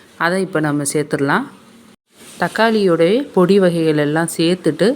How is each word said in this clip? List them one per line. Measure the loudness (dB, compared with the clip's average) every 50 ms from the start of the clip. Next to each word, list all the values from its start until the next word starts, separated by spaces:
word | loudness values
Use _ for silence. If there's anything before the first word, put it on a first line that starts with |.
| -20 -20 -8 -4
அதை | -2 -2 -2 -2
இப்ப | -4 -4 -4 -2
நம்ம | -2 -2 -2 -2 -4
சேர்த்துடலாம். | -4 -4 -4 -4 -4 -4 -4 -2 -2 -2 -2 -4 -6 -12 -20 -20 -20 -20 -20 -20 -20 _ _ _ _ _ _ -20 -20 -8
தக்காளியோடவே | -6 -6 -4 0 0 0 2 2 2 2 2 2 2 2 2 2 0 -2 -2
பொடி | 0 2 2 4 4 4
வகைகள் | 4 2 2 0 0 0 0 0 0
எல்லாம் | 0 0 -2 -2 -2
சேர்த்துட்டு | -2 -2 0 0 0 0 -2 -4 -2 0 0 0 0